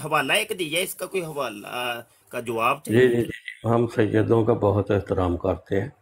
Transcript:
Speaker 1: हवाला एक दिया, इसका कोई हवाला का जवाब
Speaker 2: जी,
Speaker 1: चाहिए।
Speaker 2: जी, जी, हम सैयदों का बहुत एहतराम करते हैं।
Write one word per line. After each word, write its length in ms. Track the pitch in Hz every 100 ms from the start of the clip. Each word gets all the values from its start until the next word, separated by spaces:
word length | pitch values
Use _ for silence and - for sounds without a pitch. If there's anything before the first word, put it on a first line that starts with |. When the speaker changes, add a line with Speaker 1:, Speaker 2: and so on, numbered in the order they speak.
Speaker 1:
हवाला 340 | 143 151 135
एक 220 | 190 214 196
दिया, 240 | 156 165
इसका 260 | 185 - 185
कोई 140 | 190
हवाला 840 | 160 143 123 104 98 120 123 120 117 _ _
का 80 | 123
जवाब 420 | 120 113 117 143 -
Speaker 2:
जी, 60 |
Speaker 1:
चाहिए। 160 | 110 127
Speaker 2:
जी, 140 | 120
जी, 80 | 113 - - - 113
हम 200 | 117 -
सैयदों 580 | - 104 107 104 113
का 100 | 110
बहुत 360 | 107 104 101 -
एहतराम 460 | 104 - 95 90 87
करते 400 | 95 87 - 98
हैं। 160 | 131 -